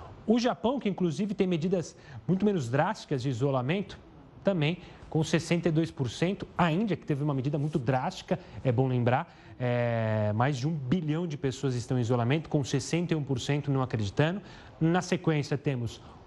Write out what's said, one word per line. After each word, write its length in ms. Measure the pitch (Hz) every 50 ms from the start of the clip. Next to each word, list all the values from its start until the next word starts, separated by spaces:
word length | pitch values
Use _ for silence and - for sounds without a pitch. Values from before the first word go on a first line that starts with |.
| - - - - -
O 120 | - 220 247
Japão, 400 | 226 247 196 - - 220 277 254
que 100 | - 208
inclusive 440 | 175 - 185 170 139 147 214 202 202
tem 120 | - 190
medidas 500 | 185 180 160 147 185 190 180 - - - - - - - - - -
muito 160 | 180 185 208
menos 240 | 214 202 175 127 113
drásticas 540 | 123 143 160 185 - - - - 147 131
de 80 | 117 143
isolamento, 680 | 127 110 135 143 135 127 120 135 175 208 185 - - - - - - - - - - - -
também 340 | 196 202 165 147 151 180 - - - - - - -
com 140 | - 156
sessenta 460 | 156 - - 165 - - 170 170 - 175
e 40 |
dois 180 | 156 156 165 -
por 200 | - - 135 117
cento. 360 | - - 165 180 202 - - - -
A 160 | - 175 170
Índia, 240 | 151 180 226 208 170
que 100 | - -
teve 160 | - 151 131
uma 120 | 147 151 139
medida 240 | 135 123 147 151 147
muito 200 | 139 156 151 160
drástica, 600 | 120 120 127 127 135 185 - - - - - - - - - - -
é 80 | 131
bom 160 | 120 120 135 131
lembrar, 460 | 127 123 120 120 120 143 170 - - - - - - -
é... 720 | 131 123 123 120 120 117 117 113 113 110 110 107 107 104 104
mais 220 | 110 123 143 151
de 100 | 120 123
um 60 | 156
bilhão 540 | 170 147 131 123 160 185 160 147 151 165 180
de 100 | 170 151
pessoas 380 | 131 - 135 123 - - 135 127
estão 240 | 123 113 - 135 127
em 20 |
isolamento, 480 | 120 110 127 120 113 117 139 165 151 -
com 160 | - 151 127
sessenta 480 | - - 135 - - - 170 175 165
e 40 | 165
um 60 | 156
por 160 | 143 - 139 123
cento 320 | - - 143 147 147 143
não 120 | 135 135
acreditando. 580 | 131 123 - 110 104 98 - - 147 160 180 202 - - - - - - - -
Na 220 | 160 160 170 180
sequência, 540 | 175 - 185 160 - 165 156 147 139 - 151
temos 440 | - - 151 135 123 117 110 - - - - - - -